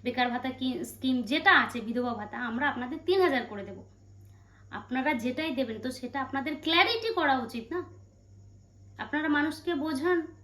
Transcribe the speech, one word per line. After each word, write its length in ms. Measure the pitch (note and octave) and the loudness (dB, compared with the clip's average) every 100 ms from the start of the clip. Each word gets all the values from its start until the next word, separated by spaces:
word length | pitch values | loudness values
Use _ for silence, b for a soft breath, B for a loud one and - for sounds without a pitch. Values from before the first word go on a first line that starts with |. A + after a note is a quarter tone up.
বেকার 240 | B3+ A#3+ B3 | -2 0 0
ভাতা 220 | A#3+ C4 | 0 -4
কি 340 | B3+ B3+ A#3+ | -2 -2 -2
স্কিম 380 | A#3 - C4 B3+ | -6 -2 0 0
যেটা 380 | G#3 D4+ F#4+ D#4+ | 2 4 6 6
আছে, 200 | A3+ A#3+ | 4 -4
বিধবা 340 | G#3 A#3+ B3 | -4 -2 -2
ভাতা, 240 | A#3 G#3 A3+ | -4 -8 -6
আমরা 300 | A#3+ A3+ C#4+ | -4 0 -2
আপনাদের 300 | A#3+ B3 D#4+ - | -2 -6 -6 2
তিন 140 | F#4+ | 4
হাজার 260 | F4 C4 A3+ | 4 2 -2
করে 180 | G#3 | -10
দেবো। 200 | F#3+ F#3+ - - - - b b b b b | -10 -12 -16 -20 -20 -20 b b b b b
আপনারা 440 | G#3+ - B3+ C#4 | -12 -4 0 2
যেটাই 360 | C4 A#3+ C#4 D#4+ | 2 0 -2 -2
দেবেন 300 | B3+ A#3+ A3 | -2 -2 -2
তো 100 | B3 | -6
সেটা 300 | B3+ B3 C#4 | -6 -6 -4
আপনাদের 360 | C4 C#4 C#4 D4 | -2 -2 -4 -4
ক্ল্যারিটি 520 | D#4 E4+ G#4+ A#4 A4+ | 2 6 6 4 0
করা 240 | F#4+ D4+ C4 | 2 2 2
উচিত 340 | A3+ A#3 A3+ | 0 -8 -6
না? 100 | F4 F#4 - - - - - - - - - - - | -6 -6 -16 -20 -20 -20 -20 -20 -20 -20 -20 -20 -12
আপনারা 300 | - D4 D#4 | -4 -2 2
মানুষকে 460 | D4 D4+ D4+ E4+ | 2 2 -2 -4
বোঝান। 520 | D#4+ D#4 C4 E4 F4 D#4 - | -2 -2 0 2 2 0 -14